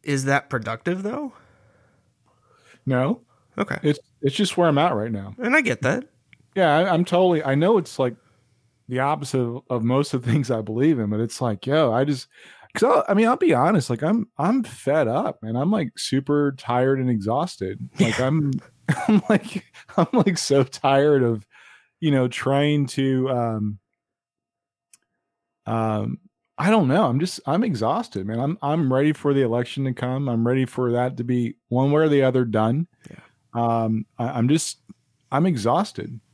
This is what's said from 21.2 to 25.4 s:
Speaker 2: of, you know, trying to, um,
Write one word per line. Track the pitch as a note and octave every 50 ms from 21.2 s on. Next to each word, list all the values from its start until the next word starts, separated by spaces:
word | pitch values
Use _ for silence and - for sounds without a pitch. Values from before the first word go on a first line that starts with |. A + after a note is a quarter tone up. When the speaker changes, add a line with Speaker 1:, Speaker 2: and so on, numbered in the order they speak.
Speaker 2:
of, | B2+ A#2 A#2 G#2+ - _ _ - - - - _ _ _ _ _
you | - D#3
know, | C#3+ C3 B2+ B2+
trying | B2 - - C#3+ C#3 C#3 D3 D3 D3 D3 C#3+ B2
to, | - - C3+ C3+ C3 C3 B2+ C3
um, | B2+ B2 A#2+ A#2 A2 G#2+ G#2+ G#2+ G#2 G2 _ _ _ _ _ _ _ _ _ _ _ _ _ _ _ _ _ _ _ _ _ _ - _ _ _ _ _ _ _ _ _